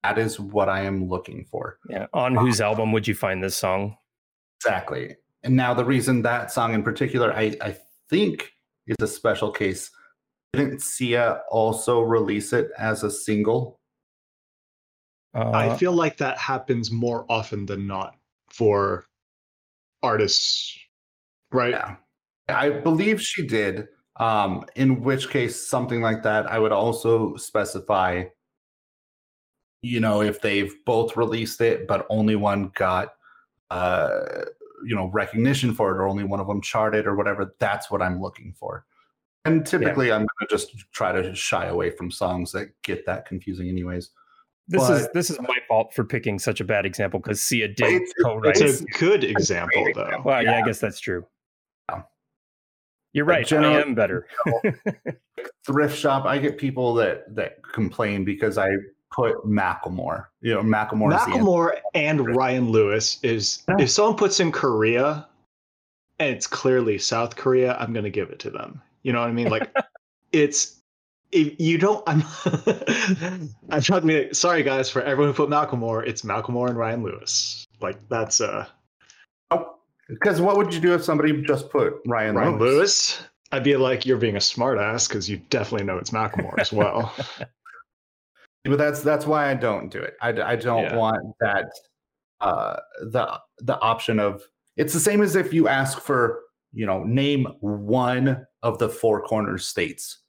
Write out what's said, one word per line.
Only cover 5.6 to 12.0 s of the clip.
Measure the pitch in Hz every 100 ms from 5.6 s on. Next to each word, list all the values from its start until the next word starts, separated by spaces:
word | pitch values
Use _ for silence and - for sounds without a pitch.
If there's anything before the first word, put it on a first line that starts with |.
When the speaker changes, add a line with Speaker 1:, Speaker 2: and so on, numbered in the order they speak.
| 123
Speaker 1:
the | 123
reason | 120 131 120 123
that | 117 120 -
song | - 117
in | 113
particular, | 104 113 127 127 117
I, | 107 110 -
I | 107 98 _ _ _
think, | 170 208 - - _ _ _ -
is | 117
a | 107
special | - 117 101 107
case, | - 101 92 - _ _ _ _ _ _
didn't | - 139 135
Sia | - - 127 117 117 - -
also | 113 110 110 - 120